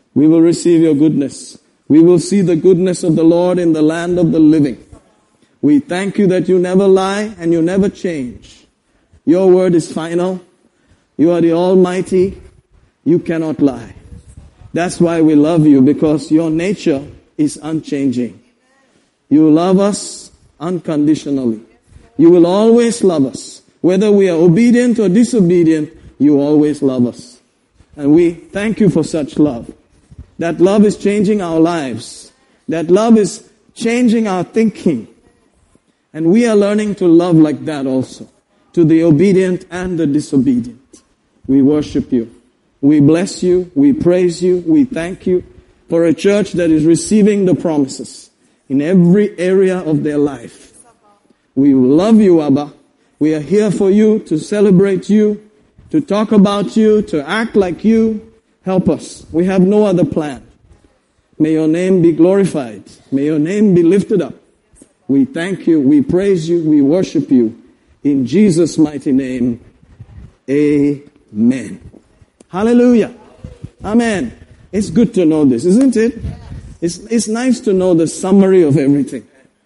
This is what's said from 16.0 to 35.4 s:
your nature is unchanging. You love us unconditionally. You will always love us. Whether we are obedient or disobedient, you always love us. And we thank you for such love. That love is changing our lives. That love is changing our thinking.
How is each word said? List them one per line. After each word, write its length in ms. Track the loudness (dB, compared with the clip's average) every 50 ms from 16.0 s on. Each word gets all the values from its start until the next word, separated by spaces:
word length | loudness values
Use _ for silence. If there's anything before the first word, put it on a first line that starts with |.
| 0 0 -2 -2 -2 -2
your 180 | -2 0 0 -2
nature 560 | -4 -4 -4 -4 -6 -4 -2 -4 -4 -4 -6 -12 -20 -20 _ _ _
is 220 | -4 -4 -4 -4 -8
unchanging. 800 | -10 -8 -8 -8 -8 -6 -6 -4 -4 -2 -2 -4 -6 -8 -10 -16 _ _ _ _ _ _ _ _ _ _ _ _ _ _ _ _ _ 0
You 220 | 2 4 4 4
love 280 | 4 2 2 2 2 2
us 500 | 0 0 -2 -6 -10 -14 -16 -18 -20 -20 _ _ _ _ _ -10
unconditionally. 1000 | -8 -8 -8 -6 -6 -6 -4 -2 0 0 -2 -2 -4 -6 -6 -4 -4 -4 -6 -6 -10 _ _ _ _ _ -20 -20 _ _ _
You 140 | 2 4 6
will 160 | 6 6 4
always 580 | 4 2 2 2 4 4 4 2 0 -2 0 0
love 220 | 0 0 0 -2
us. 360 | -4 -6 -10 -18 -20 -20 -20 _ _ _ _
Whether 300 | -2 0 0 2 2 2
we 180 | 2 4 2 2
are 60 | 2
obedient 640 | 2 4 4 4 4 4 4 4 2 2 0 0 0
or 100 | 0 2
disobedient, 840 | 2 2 2 2 2 0 2 2 2 2 2 2 0 -2 -4 -8 -12 -18 -20 -14 -4 0
you 220 | 2 2 2 2
always 420 | 2 2 2 2 2 0 -2 -2
love 240 | -4 -2 -2 -2 -2
us. 340 | -2 -4 -8 -18 -20 -20 _ _ _ _ _ _ _ _ _ _ _ _
And 180 | -4 0 2 2
we 160 | 4 2 0
thank 480 | -2 -6 -12 -14 -10 -6 -6 -4 -2 0
you 80 | 0 2
for 160 | 2 0 -2
such 340 | -4 -4 -6 -6 -4 -2 -2
love. 340 | -2 -2 -2 -6 -12 -16 -20 _ _ _ _ _ _ _ -20 -20 -20 _ _ -8
That 220 | -6 -6 -2 0
love 240 | 0 2 4 4 2
is 120 | 2 0
changing 460 | -2 -4 -4 -2 -2 -2 -2 -2 -2
our 180 | -4 -4 -2 0
lives. 720 | 0 0 0 -4 -6 -8 -10 -12 -14 -16 -20 -20 -20 -20 _ _ _ _ _ _ _ -8
That 220 | -8 -6 -2 0
love 260 | 0 2 2 4 4 2
is 300 | 2 0 -4 -10 -20 _ _ _ _ _ _
changing 520 | -6 -4 -2 -2 0 0 0 0 0 -2
our 180 | -2 -4 -6 -6
thinking. 640 | -4 -2 -2 -2 -2 -2 -4 -4 -4 -4 -4 -8 -14 _ _ _ _ _ _